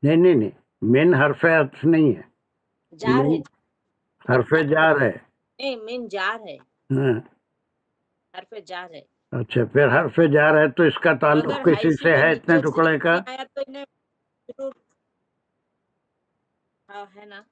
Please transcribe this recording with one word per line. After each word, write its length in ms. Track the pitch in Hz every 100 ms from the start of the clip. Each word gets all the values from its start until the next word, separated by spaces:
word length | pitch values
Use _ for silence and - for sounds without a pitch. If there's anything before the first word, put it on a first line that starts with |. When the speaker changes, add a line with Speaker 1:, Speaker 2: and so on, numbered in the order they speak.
Speaker 1:
नहीं, 140 | 143 165
नहीं, 180 | 180 156
नहीं, 160 | 104 - _ _
मिन 300 | 107 127 160
हर्फ 320 | 147 143 135 165
अत्फ 400 | 160 143 - 147
नहीं 280 | 165 151
है। 180 | 92 - _ _ _ _ _ _
Speaker 2:
जार 180 | 160 -
है। 180 | 127 143
Speaker 1:
मिन 140 | 160 147 _ _ _ _ _ _ _ -
हर्फ 240 | 127 -
जार 500 | 156 151 156 160 147
है। 220 | 123 - _ _ _ _
Speaker 2:
नहीं, 160 | 277 247
मिन 300 | 220 247 233
जार 340 | 196 190 226
है। 140 | 202 135 _ _ _
Speaker 1:
हाँ। 380 | 135 135 113 - _ _ _ _ _ _ _ _ _ _ 185
Speaker 2:
हर्फ 280 | 185 220 170
जार 220 | 180 175
है। 120 | 160 - _ _
Speaker 1:
अच्छा, 320 | - 120 123 110
फिर 240 | 139 143
हर्फ 300 | 127 156 -
जार 380 | 165 147 151 156
है 140 | 151
तो 140 | 127 165
इसका 280 | - 175
ताल्लुक 400 | 135 151 151 -
Speaker 2:
अगर 100 | -
Speaker 1:
किसी 240 | 175 147 165
Speaker 2:
हाइसु 160 | 151
Speaker 1:
से 80 | 165
Speaker 2:
के 60 | 151
Speaker 1:
है 120 | 156
Speaker 2:
नीचे 120 | 156
Speaker 1:
इतने 140 | - 165
Speaker 2:
से 60 |
Speaker 1:
टुकड़े 380 | 151 156 160 156
का? 160 | 165 170
Speaker 2:
नहीं 200 | 196 262
आया 80 |
तो 180 | 262 -
इन्हें 240 | 269 269 277 _ _ _ _ _ _
जरूर, 240 | - 269 - _ _ _ _ _ _ _ _ _ _ _ _ _ _ _ _ _ _ _ _ _
हाँ, 240 | 202 202 190
है 120 | 208
ना। 160 | 202 214